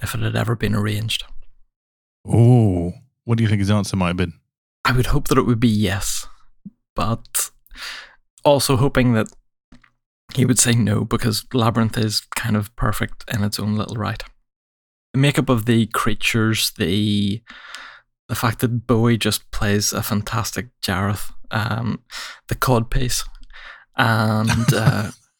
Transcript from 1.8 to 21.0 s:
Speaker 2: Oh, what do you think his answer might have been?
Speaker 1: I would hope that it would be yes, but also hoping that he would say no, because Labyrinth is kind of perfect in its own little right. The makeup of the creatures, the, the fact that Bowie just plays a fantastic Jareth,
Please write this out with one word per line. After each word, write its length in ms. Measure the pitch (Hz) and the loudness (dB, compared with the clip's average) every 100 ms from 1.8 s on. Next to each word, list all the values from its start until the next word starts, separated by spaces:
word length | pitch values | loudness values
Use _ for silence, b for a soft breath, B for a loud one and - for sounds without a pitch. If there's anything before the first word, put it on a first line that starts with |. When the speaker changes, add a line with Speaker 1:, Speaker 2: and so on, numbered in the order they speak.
| _ _ _ _ - | _ _ _ _ 2
Speaker 2:
Oh, 640 | 110 117 123 110 90 87 - _ _ | 6 8 8 6 2 -2 -6 _ _
what 140 | - 113 | -2 0
do 60 | |
you 60 | 110 | 2
think 100 | 104 | 2
his 120 | 98 | 2
answer 240 | 104 95 98 | 0 0 -2
might 120 | 90 | 0
have 100 | 90 | 0
been? 160 | 87 - _ _ _ _ - | -4 -6 _ _ _ _ 0
Speaker 1:
I 60 | |
would 160 | 123 123 | 2 2
hope 200 | 131 - | 2 2
that 80 | 131 | 0
it 80 | 104 | 0
would 140 | 117 | 2
be 100 | 120 | 2
yes, 580 | 107 101 101 - - - - - - - - _ - | 2 0 -2 -4 -6 -8 -16 -20 -20 -20 -20 _ -4
but 540 | 101 117 - - - - _ B B B B B _ _ | -4 -4 -6 -6 -6 -10 _ B B B B B _ _
also 320 | 147 139 - 127 | 4 4 4 2
hoping 380 | 139 131 127 | 2 2 2
that 140 | 113 - - _ _ _ - _ _ _ _ - - | 2 -2 -8 _ _ _ -20 _ _ _ _ -6 0
he 100 | 123 | 2
would 140 | 117 | 4
say 140 | 120 | 2
no, 320 | 117 104 104 107 | 2 2 0 0
because 400 | 120 117 107 - | -2 -2 -4 -4
Labyrinth 440 | 127 113 113 113 - | 0 0 2 0 0
is 240 | 110 - - - | -2 -4 -6 -6
kind 200 | 117 107 | -2 -2
of 180 | 101 - | -2 -4
perfect 480 | 113 - - - - | -2 -2 -4 -8 -6
in 100 | - | -4
its 140 | 104 - | -4 -4
own 160 | 104 107 | -4 -4
little 180 | - 113 | -4 -6
right. 260 | 98 107 - _ _ _ _ _ _ _ _ | -6 -6 -12 _ _ _ _ _ _ _ _
The 60 | 135 | 0
makeup 280 | 143 156 139 | 2 2 2
of 160 | 123 107 | 2 2
the 200 | 117 110 | 2 2
creatures, 840 | - - 107 - 117 110 110 - - | 0 0 0 0 0 0 0 -2 -2
the, 640 | 87 101 107 104 101 113 B B B B B B B _ - | -2 0 0 0 0 -4 B B B B B B B _ -10
the 80 | 110 | -4
fact 240 | 117 110 | -2 0
that 260 | 123 117 - | -2 -2 0
Bowie 320 | 113 117 113 | 2 4 2
just 320 | 107 - - | 0 -4 -4
plays 420 | - 107 104 101 | -4 0 0 0
a 100 | - | -4
fantastic 640 | - 104 98 110 104 - 120 _ | -4 -4 -2 -4 -4 -8 -10 _
Jareth, 500 | - 92 | -4 -2